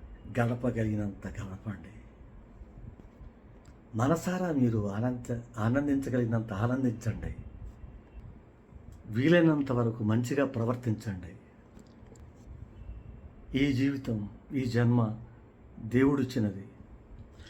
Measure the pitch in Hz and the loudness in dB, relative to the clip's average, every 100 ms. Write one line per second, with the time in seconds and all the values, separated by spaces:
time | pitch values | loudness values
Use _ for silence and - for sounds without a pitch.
0 | - - - 113 117 120 123 117 110 107 | -18 -16 -6 0 0 2 0 0 0 0
1 | 104 95 98 98 98 95 110 92 80 - | -2 -4 -10 -10 -10 -8 -8 -10 -12 -18
2 | - - - - - - - - - - | -20 -20 -20 -20 -20 -20 -18 -16 -16 -18
3 | - - - - - - - - - 107 | -20 -20 -20 -20 -20 -20 -20 -20 -10 0
4 | 131 170 180 180 180 143 120 110 101 101 | 2 2 0 -2 0 4 4 4 0 0
5 | 123 123 - 120 - - 110 135 147 135 | -2 -2 -4 -6 -6 -2 2 2 2 0
6 | 131 123 117 113 107 98 117 127 127 104 | 2 0 2 0 -2 0 0 2 0 0
7 | 110 92 80 - - - - - - - | -4 -4 -6 -8 -12 -14 -14 -14 -18 -18
8 | - - - - - - - - - - | -18 -18 -16 -18 -20 -20 -20 -20 -18 -18
9 | - 110 147 175 165 151 135 123 113 117 | -6 0 6 8 8 6 2 2 2 2
10 | 107 113 120 139 135 117 113 120 117 107 | 2 2 2 2 2 2 0 0 0 -2
11 | 104 92 85 95 - - - - - - | -2 -8 -10 -16 -20 -20 -20 -20 -20 -20
12 | - - - - - - - - - - | -20 -20 -20 -20 -18 -16 -16 -16 -14 -14
13 | - - - - - 135 143 123 139 139 | -14 -18 -18 -20 -6 0 2 4 2 0
14 | - 107 101 - - 143 127 113 120 120 | -2 -4 -4 -10 -6 -4 0 4 6 6
15 | 110 110 - - - - - - 110 120 | 4 -2 -12 -20 -20 -20 -20 -14 0 4
16 | 135 143 120 123 104 95 101 - - - | 6 4 0 0 0 -2 -12 -18 -20 -20
17 | - - - - | -20 -20 -18 -20